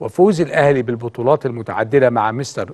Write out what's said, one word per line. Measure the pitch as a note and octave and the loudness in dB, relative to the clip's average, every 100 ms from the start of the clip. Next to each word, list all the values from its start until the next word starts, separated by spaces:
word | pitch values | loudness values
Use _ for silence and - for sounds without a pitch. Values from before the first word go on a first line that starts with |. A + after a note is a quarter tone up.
وفوز | A2 - G3 E3+ | -8 2 2 4
الأهلي | D3+ D#3+ C#3+ C3+ | 0 2 2 2
بالبطولات | A#2+ A#2 A#2+ - B2 D3+ C3 | 0 -6 -8 -4 0 0 0
المتعددة | A#2 A2 F#2+ A2 C#3 B2 | -8 -8 -4 0 4 4
مع | A#2 G#2+ | 2 -2
مستر | A#2+ C3+ - F#2+ | -4 -8 -8 -10